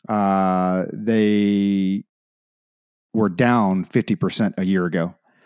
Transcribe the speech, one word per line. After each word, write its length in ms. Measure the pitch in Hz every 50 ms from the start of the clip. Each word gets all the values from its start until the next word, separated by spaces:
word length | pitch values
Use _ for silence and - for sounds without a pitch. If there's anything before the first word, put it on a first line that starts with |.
| - -
Uh, 800 | 110 104 101 98 95 95 95 92 92 92 92 92 92 92 - - -
they 1120 | - 107 110 113 110 107 104 104 104 104 101 101 101 101 101 98 98 95 95 98 104 - - _ _ _ _ _ _ _ _ _ _ _ _ _ _ _ _ _ _ _ _ -
were 160 | 110 110 98
down 560 | 87 87 123 120 123 120 107 95 95 92 90
fifty 300 | - - 123 - - 107
percent 400 | - - 92 - - 110 98 -
a 80 | - 95
year 220 | 92 98 92 90
ago. 280 | 87 80 90 82 87 - _ _ _ _ _ _